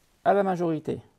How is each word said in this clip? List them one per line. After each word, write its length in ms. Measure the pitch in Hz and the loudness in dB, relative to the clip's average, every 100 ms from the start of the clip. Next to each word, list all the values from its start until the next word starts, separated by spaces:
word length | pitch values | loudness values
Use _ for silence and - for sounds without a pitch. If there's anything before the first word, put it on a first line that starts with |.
| _ _ - | _ _ 2
à 80 | |
la 100 | 196 | 2
majorité. 560 | 190 175 175 156 - 120 - | 2 0 -2 -2 -4 -8 -10